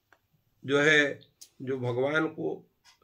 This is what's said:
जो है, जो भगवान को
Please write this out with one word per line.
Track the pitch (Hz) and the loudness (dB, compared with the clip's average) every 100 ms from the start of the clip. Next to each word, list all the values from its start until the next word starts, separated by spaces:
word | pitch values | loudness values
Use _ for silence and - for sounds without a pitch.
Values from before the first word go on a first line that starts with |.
| _ _ _ _ _ _ | _ _ _ _ _ _
जो | 127 143 | -2 2
है, | 147 151 143 123 - - - - | 4 4 2 -2 -16 -20 -20 -12
जो | 131 131 | -8 -6
भगवान | 123 120 135 156 160 | -4 -2 0 0 -2
को | 160 156 - _ _ _ _ | -4 -8 -8 _ _ _ _